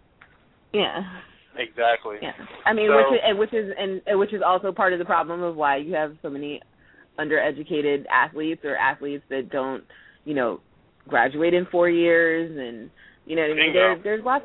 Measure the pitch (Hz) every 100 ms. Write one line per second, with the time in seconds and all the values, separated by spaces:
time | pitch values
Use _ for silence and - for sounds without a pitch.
0 | _ _ - _ _ _ _ 208 170 160
1 | 190 180 - _ _ - 117 117 117 117
2 | 113 104 - - - - - 220 214 220
3 | 269 247 226 202 214 226 196 - 196 190
4 | - 196 202 208 165 185 196 180 190 175
5 | 175 170 156 170 175 156 143 139 151 165
6 | 151 156 156 139 147 147 _ _ _ _
7 | _ - 151 151 147 139 151 151 147 143
8 | - 127 151 151 156 165 147 - 135 135
9 | 143 143 - 135 123 143 131 127 - -
10 | - _ 147 143 120 90 _ _ _ _
11 | - 131 127 147 170 175 180 175 175 170
12 | 170 170 165 165 165 151 120 117 85 _
13 | - _ - 160 156 156 156 180 190 175
14 | 196 220 240 277